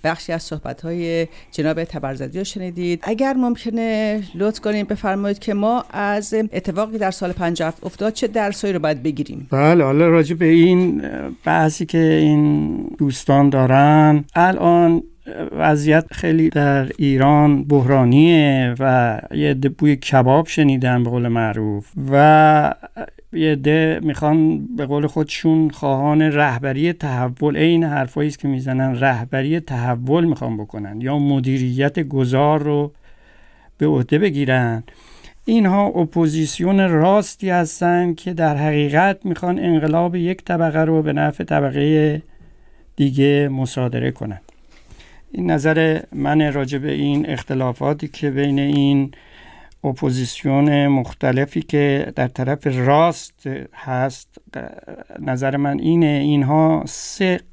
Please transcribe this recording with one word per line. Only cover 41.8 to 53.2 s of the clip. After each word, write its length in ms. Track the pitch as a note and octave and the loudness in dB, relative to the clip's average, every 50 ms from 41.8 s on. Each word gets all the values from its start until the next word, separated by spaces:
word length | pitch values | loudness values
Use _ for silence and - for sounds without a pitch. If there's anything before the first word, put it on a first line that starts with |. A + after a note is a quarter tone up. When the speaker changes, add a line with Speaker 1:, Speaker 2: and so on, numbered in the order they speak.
| D3 D3+ D#3 D#3 D3+ D3+ D3 D#3 - - - - - - - - - - - - - - _ | 0 2 2 2 2 2 0 -2 -8 -14 -20 -20 -20 -20 -20 -20 -20 -20 -20 -20 -20 -16 _
Speaker 2:
دیگه 540 | - C#3+ C#3 C3 C3+ C#3 C#3+ C#3+ C#3+ C#3+ C#3+ | 0 0 0 2 2 2 4 4 2 0 0
مصادره 600 | C3+ C3 C3 C3 - C3 B2+ B2 A#2+ A#2+ A#2+ C3 | -2 -4 -4 -4 -4 -4 -4 -2 -2 -2 -4 -4
کنن. 280 | B2+ - - - G2+ F#2 _ - _ - - - - - - - - - - - - - - - | -6 -6 -10 -12 -12 -14 _ -20 _ -20 -20 -20 -20 -20 -20 -20 -20 -20 -20 -20 -20 -20 -20 -14
این 200 | - - F3+ F3 | -8 -6 -2 -2
نظر 500 | D#3+ D3 C#3 D#3+ D#3 D#3+ D#3+ D#3+ D#3 D#3+ - _ | -2 0 0 0 2 2 2 2 0 -2 -4 _
من 420 | - C#3 C#3 C#3+ D3 D#3 D3+ D3 C3+ | -8 -6 -2 0 2 2 2 0 0
راجع 240 | C#3+ C3+ C3 C#3+ | -4 -4 -4 -6
به 140 | C#3 C3+ D3+ | -6 -4 -4
این 380 | C#3 D3 C#3+ C#3+ C#3+ D3 D3+ D#3+ | -4 -2 -2 0 0 -2 -2 -4
اختلافاتی 800 | D3 C3 - - C3+ C3 C3 B2+ A#2+ - C#3 C#3 D3+ D3 - | -6 -8 -6 -6 -4 -2 -2 -4 -4 -4 -4 -4 -4 -4 -8
که 220 | C#3+ - - - D3 | -12 -10 -6 -6 -4
بین 300 | C3 C3+ C#3+ C#3+ C#3 C#3 | -2 -2 -2 0 0 0
این 520 | C#3 C#3+ D3 C#3+ C#3 C#3 C#3+ C#3 C#3 C3+ - - _ - - - - - - - - - - _ - | 0 0 2 2 2 4 2 2 0 -2 -6 -18 _ -20 -20 -20 -20 -20 -20 -20 -20 -20 -20 _ -6
اپوزیسیون 1040 | C#3+ C3 - D#3 C#3 B2+ B2+ B2+ A#2 - - - C#3+ C3+ C#3 C#3+ D3+ D3 C#3+ C#3+ | -6 -4 -2 -4 -2 -2 -2 -4 -6 -8 -6 -2 0 2 2 2 2 2 2 2
مختلفی 760 | C#3 C#3+ C3+ B2 B2+ - _ - C3+ B2+ C3 C#3 C#3 - E3 | 2 0 0 -2 -6 -8 _ -2 -2 0 0 -2 -2 -4 -8
که 520 | D#3 - - D3 C#3+ C#3+ C#3 C#3 D3+ - - | -6 -2 0 0 2 2 0 -2 -4 -6 -4
در 120 | - B2+ | -4 -6
طرف 400 | B2+ - - B2+ B2+ C#3+ D3 - | -4 -4 -6 -4 -4 -4 -4 -4
راست 840 | D3 C3 B2+ B2 C3 C#3 D#3 E3 F3 F#3+ - | -4 -2 0 0 2 2 4 2 2 0 -4